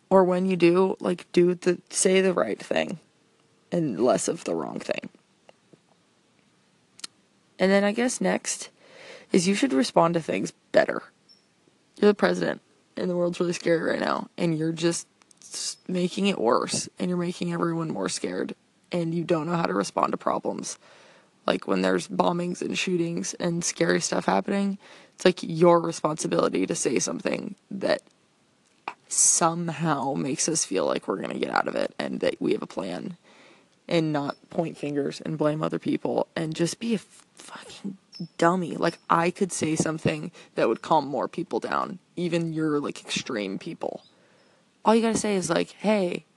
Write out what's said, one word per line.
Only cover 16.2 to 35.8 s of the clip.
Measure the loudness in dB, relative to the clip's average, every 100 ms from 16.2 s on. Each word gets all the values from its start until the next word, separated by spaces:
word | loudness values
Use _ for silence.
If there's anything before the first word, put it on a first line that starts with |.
| 0
it | 2
worse, | 2 2 2 -4 -6 -6
and | -4
you're | -2
making | -4 -4 -4
everyone | -2 -2 -2 -4
more | -4 -4
scared, | -4 -6 -6 -6 -8 _ _ -6
and | -4 -2
you | -2
don't | 0 0 0
know | 0
how | 0
to |
respond | 0 -2 0 0
to | 0
problems. | -2 -2 -2 -6 -8 -12 -18 -20 -20 -20 _ _ -2
Like, | -2 0
when | 0
there's | 2 2 -2
bombings | 0 0 2 -4 -4
and | -4 -4
shootings | -2 0 0 -4 -6
and | -4 -4 -2
scary | -4 -2 2 2
stuff | 0 -2
happening, | 2 2 2 -2 -2 -4 -12 -20 -20
it's, | 2
like, | 2 2
your | -2 4 6 6
responsibility | 4 -2 -2 -2 -2 2 2 2 -2
to |
say | -2 0 0
something | -2 -4 -4 -4 -6 -12 -12
that | -6 -2 -2 -2 _ _ _ _ _ _ _ -14 -14 -6
somehow | 2 2 4 2 0 -4 -2 0 0 -2
makes | -2 -2 -2 0
us | 0
feel | 0 0 2
like | 0 -2
we're | -4
gonna | -4 -4
get | 0
out | 0 0
of | 0
it | -4 -4
and | -6 -2
that | -2 0
we | 0
have | -2
a | -4
plan, | -8 -8 -6 -10 -14 _ -20 -20 -20 _ _ -2
and | 0 0
not | -2 -4 -8 -8
point | -4 -4 -4
fingers | -4 -2 -2 -4
and | -6 0
blame | 0 2
other | 0
people | 0